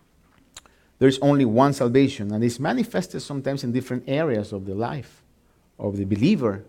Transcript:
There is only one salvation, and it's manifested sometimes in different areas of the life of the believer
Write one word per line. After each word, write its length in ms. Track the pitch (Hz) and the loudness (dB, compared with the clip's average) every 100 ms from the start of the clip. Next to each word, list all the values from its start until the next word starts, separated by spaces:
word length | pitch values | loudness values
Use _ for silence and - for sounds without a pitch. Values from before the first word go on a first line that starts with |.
| _ _ _ _ _ - - _ _ _ | _ _ _ _ _ -20 -20 _ _ _
There 120 | 131 | 4
is 100 | 131 | 4
only 240 | 143 143 127 | 4 4 4
one 280 | 110 139 | 4 4
salvation, 580 | 139 123 127 139 - 101 | 2 2 4 2 0 -4
and 120 | 107 | -2
it's 160 | 120 120 | -2 -2
manifested 600 | 151 254 220 190 - 165 | -4 -2 -2 -4 -6 -10
sometimes 420 | - 139 135 139 | -8 -6 -4 -4
in 80 | 127 | -2
different 320 | 120 - 127 131 | -4 -4 -6 -4
areas 460 | 135 160 110 101 | -2 0 -2 -4
of 120 | 101 98 | -8 -6
the 100 | 95 | -4
life 480 | 117 147 - _ _ _ _ _ _ - | -4 -6 -12 _ _ _ _ _ _ -8
of 200 | 104 101 | -6 -4
the 80 | 95 | -2
believer 580 | 101 139 208 120 98 | 2 2 4 0 -2